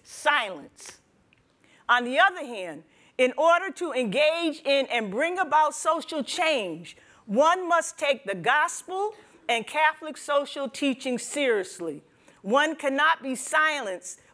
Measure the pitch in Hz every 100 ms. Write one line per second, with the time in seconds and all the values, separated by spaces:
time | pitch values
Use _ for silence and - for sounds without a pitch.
0 | - - 294 294 214 160 - - - -
1 | _ _ _ _ _ _ _ _ - 240
2 | 240 269 381 359 277 220 180 165 - _
3 | _ - 254 226 320 339 381 - 349 247
4 | 233 220 302 330 330 294 277 277 262 233
5 | 208 208 330 359 320 302 302 277 320 320
6 | - 320 - - 320 285 190 160 170 -
7 | - - - 208 311 370 349 339 320 -
8 | 285 262 190 190 208 294 339 - - 370
9 | 415 440 - _ - 233 214 302 311 311
10 | 311 262 - 285 285 294 269 - 285 262
11 | 262 247 - 285 269 214 185 - 170 143
12 | - _ _ _ 190 262 311 311 285 269
13 | 311 330 269 254 - 311 311 294 214 180
14 | - - _